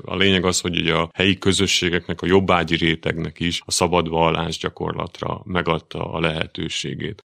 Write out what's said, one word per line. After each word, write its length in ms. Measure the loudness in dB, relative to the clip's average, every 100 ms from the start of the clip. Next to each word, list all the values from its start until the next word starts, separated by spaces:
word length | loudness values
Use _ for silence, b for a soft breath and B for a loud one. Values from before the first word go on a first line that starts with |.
a 120 | -4 2
lényeg 280 | 4 4
az, 160 | 4 0
hogy 180 | 0 0
ugye 160 | 2
a 160 | 0 0
helyi 240 | 2 2 2
közösségeknek, 840 | 2 2 2 2 0 -2 -4 -4
a 40 | 4
jobbágyi 500 | 4 4 2 2 2
rétegnek 640 | 2 0 -2 -4 -6 -4
is 220 | -4 -4
a 60 | -4
szabad 380 | 0 2 2 0
vallásgyakorlatra 1300 | 2 2 2 -2 -4 -6 -6 -6 -6 -8 -8 -8 -8
megadta 680 | -4 -2 0 -2 -4 -8 -6
a 80 | -2
lehetőségét. 1040 | -2 -2 -6 -6 -6 -6 -8 -6 -8 -10